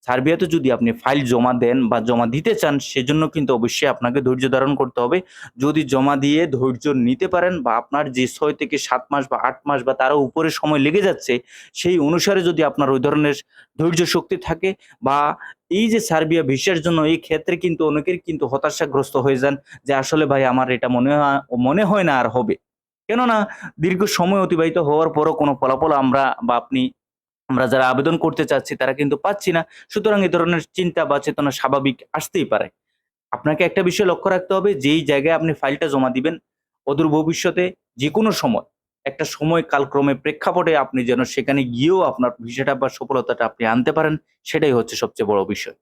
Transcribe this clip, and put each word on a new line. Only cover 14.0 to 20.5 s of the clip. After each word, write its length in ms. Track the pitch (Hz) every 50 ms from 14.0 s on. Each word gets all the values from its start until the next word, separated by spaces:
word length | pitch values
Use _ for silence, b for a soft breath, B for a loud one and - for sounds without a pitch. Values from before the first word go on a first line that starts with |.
| 175
শক্তি 300 | 170 - 175 165 - 190
থাকে 340 | 180 - - 165 160 185 190 202 b b b b b
বা 160 | - 135 139 143 147 151 151 B B B B B _ _
এই 160 | 170 196 226 226
যে 120 | 220 226
সার্বিয়া 420 | 220 - 165 160 160 156 165 165
ভিসার 360 | 156 131 139 131 - 196 190 165
জন্য 160 | 151 175 170 160 156
এই 140 | 151 165 160
ক্ষেত্রে 360 | - - 160 156 156 - 175
কিন্তু 260 | 165 - 180 165 139 160
অনেকের 320 | 151 147 151 147 - 180 175
কিন্তু 260 | _ - 160 143 147
হতাশাগ্রস্ত 680 | 120 127 139 - 151 147 - 165 143 135 139 135 - -
হয়ে 220 | 135 123 139 135 127
যান 160 | 131 143 143 139 B B B B _
যে, 80 | 135 139
"আসলে 300 | 135 135 - - 156 156
ভাই 160 | 139 139 135 135
আমার 240 | 127